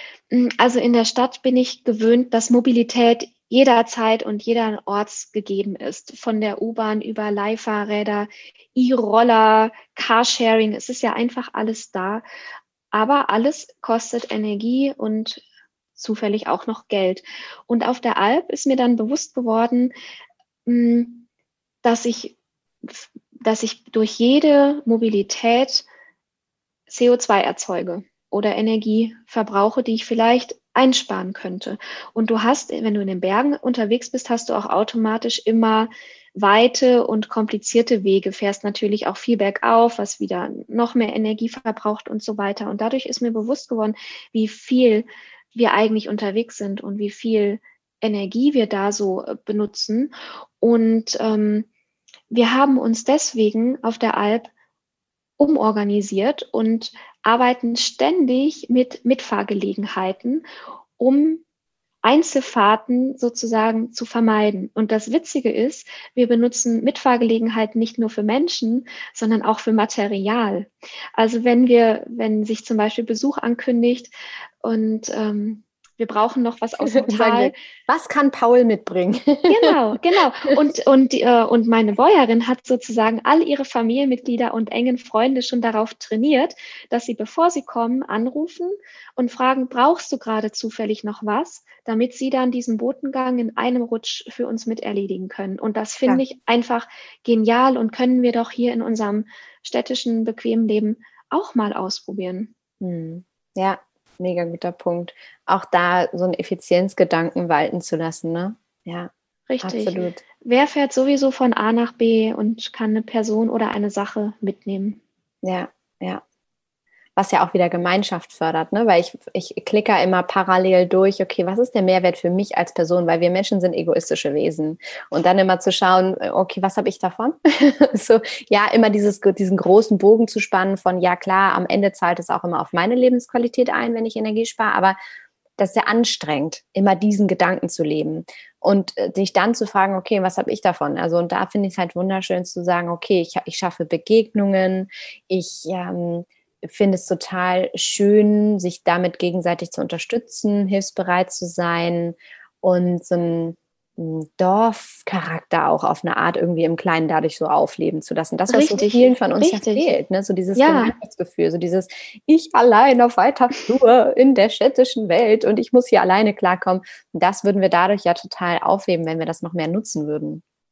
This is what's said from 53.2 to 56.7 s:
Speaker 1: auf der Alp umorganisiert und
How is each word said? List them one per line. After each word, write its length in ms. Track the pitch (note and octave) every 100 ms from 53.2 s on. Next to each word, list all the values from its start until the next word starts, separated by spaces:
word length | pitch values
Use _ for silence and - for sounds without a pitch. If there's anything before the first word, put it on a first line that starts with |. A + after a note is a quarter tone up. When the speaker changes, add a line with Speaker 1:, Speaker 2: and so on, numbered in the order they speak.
| - A3+ G#3+ A3 A#3+ C4+
Speaker 1:
auf 160 | A3+ A3+
der 180 | A#3 -
Alp 320 | G#3 A3+ - _ _ _ _ _ _ _ _ -
umorganisiert 1120 | C#4+ D4+ A3 G#3 G3+ G#3 G3+ F#3+ A#3 D4 -
und 400 | A3+ A3